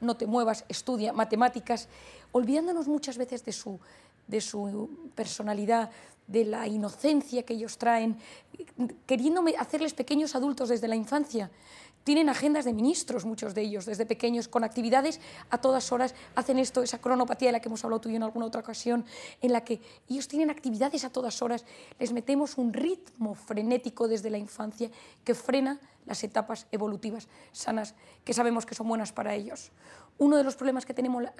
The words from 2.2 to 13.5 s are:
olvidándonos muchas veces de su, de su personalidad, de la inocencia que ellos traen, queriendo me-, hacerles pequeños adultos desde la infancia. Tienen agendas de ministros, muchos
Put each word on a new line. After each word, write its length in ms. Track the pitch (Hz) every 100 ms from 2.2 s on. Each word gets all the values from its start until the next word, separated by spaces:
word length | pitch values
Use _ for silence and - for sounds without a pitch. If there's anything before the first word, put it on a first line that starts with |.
| -
olvidándonos 560 | 247 233 294 339 339 285
muchas 300 | 302 285 240
veces 260 | 247 247 -
de 80 |
su, 260 | - 214 190 - - - _ -
de 140 | 214
su 480 | 202 208 202 208 226 302 320 -
personalidad, 760 | 214 - 208 208 208 233 226 - - - -
de 180 | 208 214
la 220 | 220 220
inocencia 760 | 214 208 - 294 294 - 247
que 100 | 240
ellos 240 | 226 220 -
traen, 400 | 233 233 226 220 - - _ - 330 - 240 - -
queriendo 340 | 254 269 349
me-, 140 | 330 311
hacerles 360 | 247 311 311
pequeños 420 | - 240 294 302 262
adultos 340 | 285 247 240
desde 180 | 233 220
la 80 | 226
infancia. 540 | 214 294 294 233 190 - - - - _
Tienen 260 | - 294 302
agendas 360 | 247 294 302 254
de 80 |
ministros, 520 | 214 247 359 - 240 196
muchos 280 | 220 214